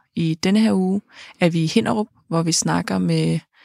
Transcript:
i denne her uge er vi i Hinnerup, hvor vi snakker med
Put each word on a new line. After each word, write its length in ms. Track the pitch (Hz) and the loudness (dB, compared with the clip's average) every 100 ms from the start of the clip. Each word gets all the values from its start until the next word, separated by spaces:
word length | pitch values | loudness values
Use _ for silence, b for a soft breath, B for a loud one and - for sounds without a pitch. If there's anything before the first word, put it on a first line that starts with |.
| _ | _
i 200 | - 165 | -4 -2
denne 260 | 160 185 214 | 0 0 2
her 120 | 220 | 2
uge 280 | 190 185 202 - B B - | 2 0 -2 -6 B B -2
er 100 | 175 | 0
vi 120 | 170 | 2
i 20 | 160 | 0
Hinnerup, 400 | 226 226 226 214 _ - | 0 0 -2 -4 _ -6
hvor 140 | 165 | -2
vi 100 | 165 | 0
snakker 460 | 165 165 170 165 190 | 0 0 -2 -2 -2
med 400 | 175 160 160 165 - b | 0 0 0 -2 -4 b